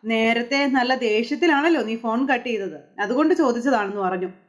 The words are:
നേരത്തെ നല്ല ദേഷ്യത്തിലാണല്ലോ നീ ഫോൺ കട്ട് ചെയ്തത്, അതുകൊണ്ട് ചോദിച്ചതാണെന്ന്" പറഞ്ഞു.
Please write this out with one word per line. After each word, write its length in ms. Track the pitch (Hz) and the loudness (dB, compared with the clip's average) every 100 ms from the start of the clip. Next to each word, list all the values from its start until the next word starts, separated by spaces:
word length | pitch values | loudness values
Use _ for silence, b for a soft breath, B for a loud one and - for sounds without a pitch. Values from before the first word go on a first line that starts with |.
| 214 | -2
നേരത്തെ 600 | 226 220 233 233 277 285 | 0 2 0 0 0 2
നല്ല 300 | 262 247 262 | 2 0 0
ദേഷ്യത്തിലാണല്ലോ 880 | 233 214 233 285 339 285 320 320 | 0 0 -2 0 2 2 2 0
നീ 120 | 214 226 | 0 -4
ഫോൺ 320 | 233 233 269 | -2 -2 0
കട്ട് 220 | 247 240 | -2 -2
ചെയ്തത്, 520 | 220 196 147 - - | -4 -6 -10 -14 -6
അതുകൊണ്ട് 320 | 202 254 320 | -2 2 2
ചോദിച്ചതാണെന്ന്" 680 | 349 277 240 254 240 202 208 | 4 2 2 0 0 0 -2
പറഞ്ഞു. 280 | 185 185 180 - | -2 -2 -6 -10